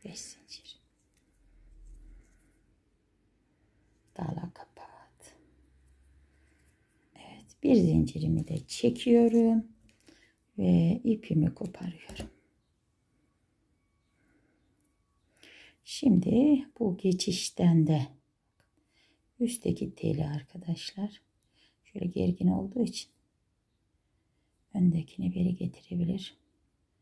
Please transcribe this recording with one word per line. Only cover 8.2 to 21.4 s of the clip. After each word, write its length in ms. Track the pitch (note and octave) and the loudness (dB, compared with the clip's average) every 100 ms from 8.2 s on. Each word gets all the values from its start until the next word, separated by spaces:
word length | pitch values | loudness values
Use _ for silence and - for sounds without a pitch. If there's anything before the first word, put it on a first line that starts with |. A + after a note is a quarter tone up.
| D#3 D#3+ - | -2 -2 -4
de 200 | D#3+ - | -8 -10
çekiyorum 1000 | - A#3+ A#3+ B3 A#3 A#3 A#3 A3+ A3+ - - _ _ _ _ _ _ _ G#3 | -4 -2 -2 2 4 4 4 2 0 -2 -12 _ _ _ _ _ _ _ -4
ve 440 | F3+ F3 E3 A#3+ | 2 4 4 0
ipimi 500 | A#3 G#3+ - D#3+ D#3 | -2 -2 -2 0 0
koparıyorum. 760 | - F3+ - F3+ - - - - _ _ _ _ _ _ _ _ _ _ _ _ _ _ _ _ _ _ _ _ _ _ _ _ _ _ _ _ _ _ _ - - - _ | -2 -10 -10 -14 -14 -16 -16 -16 _ _ _ _ _ _ _ _ _ _ _ _ _ _ _ _ _ _ _ _ _ _ _ _ _ _ _ _ _ _ _ -20 -20 -20 _
Şimdi 840 | - - B3+ F3+ - A3+ D4 C#4 - - | -16 0 4 4 4 4 6 4 0 -4
bu 180 | G#3+ F3+ | -4 0
geçişten 920 | F#3+ F3+ - F3+ - - F3 E3 D#3 | 0 0 -2 -4 -6 2 4 6 4
de 200 | D3+ C3 - _ _ _ _ _ _ _ _ _ _ _ - | 2 -2 -10 _ _ _ _ _ _ _ _ _ _ _ -6
üstteki 560 | A#3 - F3+ - - - | -6 -2 -4 -4 -6 -6
teli 300 | E3 D3 D3 | -4 -2 -4
arkadaşlar, 960 | D3 - F3 E3 E3 - F#3+ G#3 - _ _ | -8 -10 -12 -8 -8 -10 -10 -10 -12 _ _